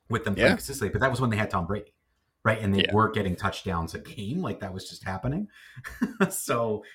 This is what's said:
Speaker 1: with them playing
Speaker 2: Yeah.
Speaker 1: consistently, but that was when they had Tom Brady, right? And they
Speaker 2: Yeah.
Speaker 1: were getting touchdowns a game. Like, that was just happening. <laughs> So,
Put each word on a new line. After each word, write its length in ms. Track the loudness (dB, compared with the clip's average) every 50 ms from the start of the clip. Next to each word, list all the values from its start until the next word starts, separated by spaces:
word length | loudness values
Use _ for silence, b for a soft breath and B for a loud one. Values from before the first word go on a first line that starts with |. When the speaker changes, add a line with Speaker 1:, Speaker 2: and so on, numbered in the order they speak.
| _ -2
Speaker 1:
with 140 | -2 0 0
them 100 | 0 2
playing 140 | 4 6 6
Speaker 2:
Yeah. 40 | 6
Speaker 1:
consistently, 360 | 4 0 -6 -4 -2 -2 -2
but 100 | 0 2
that 100 | 2 2
was 100 | 2 2
when 80 | 2 2
they 80 | 2 2
had 140 | 0 0
Tom 160 | 0 -2 -2 -2
Brady, 260 | -2 -4 -6 -8 _ _ _ _ _ _ _ _ _ _ 0
right? 160 | 2 2 2
And 140 | 2 2 4
they 100 | 4 4
Speaker 2:
Yeah. 100 | 4 6
Speaker 1:
were 160 | 4 4 4
getting 240 | 2 0 0 0 0
touchdowns 580 | -2 -2 -4 -4 -4 -4 -2 -2 -2 -2 -4 -6
a 60 | -10
game. 420 | -12 -12 -12 -10 -8 -6 -4 -4
Like, 180 | -2 -4 -4 -6
that 120 | -8 -8 -8
was 160 | -10 -10 -12
just 140 | -14 -10 -8
happening. 460 | -6 -6 -4 -2 -2 -2 -2 -4 -6 -10
<laughs> 800 | -16 -20 -20 -20 -16 -14 -14 -4 -4 -4 -4 2 2 2 2
So, 520 | 2 -2 -4 -2 0 0 2 0 0 -2 B B